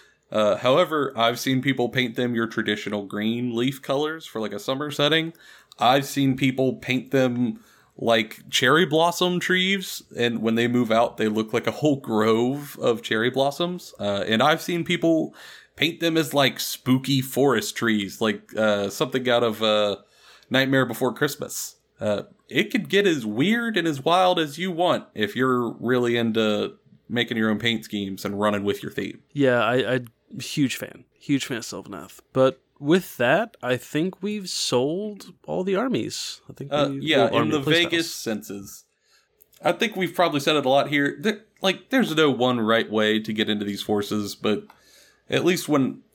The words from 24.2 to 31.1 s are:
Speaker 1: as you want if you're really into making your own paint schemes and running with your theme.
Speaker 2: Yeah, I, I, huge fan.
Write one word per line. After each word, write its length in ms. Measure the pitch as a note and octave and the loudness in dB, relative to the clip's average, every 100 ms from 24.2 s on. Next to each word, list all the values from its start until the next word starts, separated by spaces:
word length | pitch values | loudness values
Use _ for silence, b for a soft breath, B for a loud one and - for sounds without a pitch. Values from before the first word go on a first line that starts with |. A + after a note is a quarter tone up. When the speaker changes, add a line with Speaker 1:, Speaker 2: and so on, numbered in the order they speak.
| F3+ E3+ | 4 2
Speaker 1:
as 180 | D#3 C#3+ | -2 -4
you 120 | F#3 | -6
want 340 | D#3+ F3 B2 - | 0 0 0 -2
if 220 | G#2+ G#2 A#2 | -4 -2 0
you're 360 | C3 B2 A#2 | 0 2 -2
really 440 | - A#2 B2+ A#2+ A#2 | -4 0 2 2 2
into 560 | A#2 A2 G#2+ G#2 G2+ - _ _ - | 0 2 2 0 -2 -6 _ _ -6
making 260 | A#2 A#2 A#2 | -2 -2 0
your 140 | A2 | 0
own 80 | G#2+ | 0
paint 260 | A#2 A2+ | 0 -2
schemes 400 | - G#2 G2 F#2+ | -4 -6 -6 -6
and 160 | G2+ G2+ | -6 0
running 240 | G#2 G2+ | 0 0
with 180 | G2+ G2 | -2 -4
your 80 | - | -6
theme. 320 | - G2 - _ | -8 -8 -10 _
Speaker 2:
Yeah, 300 | D3 C3 A#2+ | 0 2 2
I, 320 | A2 B2+ A#2 | 2 0 0
I, 60 | B2+ A#2+ _ _ - | -2 -6 _ _ -14
huge 360 | - - C3 - | -8 0 0 0
fan. 280 | - - - | -10 -14 -20